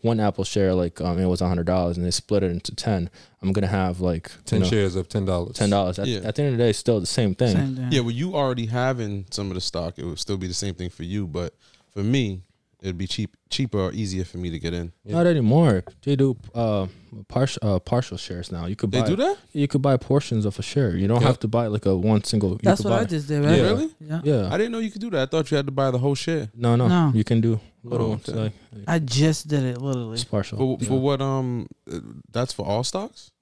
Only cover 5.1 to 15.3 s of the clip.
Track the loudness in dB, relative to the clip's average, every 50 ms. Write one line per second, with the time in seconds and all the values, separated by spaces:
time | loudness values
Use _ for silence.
5.1 | -2 -2 0 0 0 0 -2 -4 -2 0 2 4 4 4 2 0 -2 -2 -2 -4
6.1 | -4 -4 -4 -6 -4 -2 0 0 2 2 4 2 2 2 2 2 2 2 2 -2
7.1 | -2 0 2 0 2 2 2 2 4 2 2 0 -2 -4 -2 0 0 2 2 0
8.1 | -2 -2 -4 -2 0 0 0 0 0 -2 -4 -2 -2 0 0 0 0 -2 -4 -4
9.1 | -4 -6 -8 -8 -6 -6 -4 -4 -4 -4 -6 -6 -6 -4 -6 -6 -6 -8 -8 -8
10.1 | -6 -8 -6 -4 -4 -4 -4 -4 -6 -4 -4 -6 -6 -6 -8 -10 -8 _ -10 -6
11.1 | -4 -4 -4 -4 -4 -6 -6 -6 _ _ _ _ _ _ _ _ _ -4 0 0
12.1 | 2 2 2 0 -4 -8 -10 _ _ _ _ _ _ _ -8 -8 -6 -6 -6 -6
13.1 | -4 -4 -6 -6 _ _ _ _ -4 -4 -4 -2 0 -2 -2 -2 -2 -4 -4 -4
14.1 | -2 -4 -6 -6 -6 -8 -6 -6 -6 -4 -6 -4 -4 -4 -6 -8 -12 _ _ -4
15.1 | 0 2 2 4